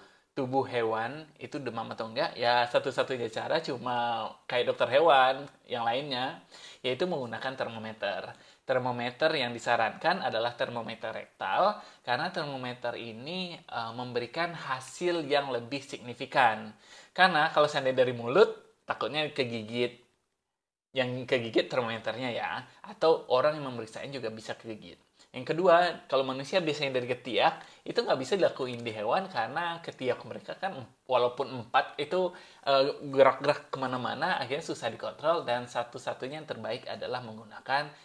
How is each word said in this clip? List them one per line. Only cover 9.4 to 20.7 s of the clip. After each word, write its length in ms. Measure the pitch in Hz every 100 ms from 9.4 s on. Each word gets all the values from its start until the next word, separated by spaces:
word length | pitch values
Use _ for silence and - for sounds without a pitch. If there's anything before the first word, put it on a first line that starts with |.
| 120
disarankan 720 | 117 127 117 110 - 160 185
adalah 320 | 127 113 120 -
termometer 560 | 127 120 110 113 110
rektal, 720 | 104 - - 95 110 190 208 - -
karena 320 | - 123 170
termometer 640 | 185 147 131 127 123 120 107
ini, 560 | 117 110 139 185 175
eh, 400 | 165 - 117 113
memberikan 640 | 117 123 120 120 165 170 156
hasil 720 | 139 127 - - 175 170 139
yang 240 | 143 139
lebih 320 | 120 117 139
signifikan. 880 | - 131 123 117 131 151 117 107 110 - - - -
Karena 400 | - 185 156 160
kalau 160 | 156 147
seandainya 320 | 143 131 131
dari 160 | 127 120
mulut, 640 | 117 139 220 - - _ -
takutnya 400 | - 139 147 151
kegigit. 720 | 147 123 117 107 120 120 - _ _ _ _ _ _ _